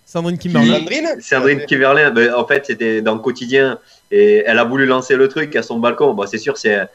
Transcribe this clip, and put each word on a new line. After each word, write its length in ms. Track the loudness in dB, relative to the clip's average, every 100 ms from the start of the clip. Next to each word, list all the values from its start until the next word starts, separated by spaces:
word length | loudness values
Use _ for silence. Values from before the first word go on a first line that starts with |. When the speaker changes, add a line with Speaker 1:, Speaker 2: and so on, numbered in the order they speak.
| _
Speaker 1:
Sandrine 320 | -8 -6 -6
Speaker 2:
Qui 100 | -2
Speaker 1:
Kimberlin. 300 | 2 2 2
Speaker 3:
Sandrine ? 280 | -2 -4 -4 -6
Speaker 2:
Sandrine 360 | -2 0 2 0
Speaker 3:
Ouais. 60 | -2
Speaker 2:
Kimberlin. 460 | 0 4 4 4
Ben, 220 | 2 2
en 140 | 0 0
fait, 180 | -2 -2
c'était 340 | -4 -2 0
dans 140 | -2 -2
le 40 |
quotidien 580 | -4 -6 -2 2 2 -2 _ _ _
et 320 | 2 4 4 2
elle 100 | 0
a 60 |
voulu 220 | 0 0 0
lancer 320 | 0 0 0
le 100 | 2
truc 260 | 0 -6 -6
à 60 |
son 160 | -6 -4
balcon. 340 | -2 0 0
Bon, 120 | 0 -6
c'est 120 | -6
sûr, 200 | -8 -4
c'est, 220 | 0 0 -2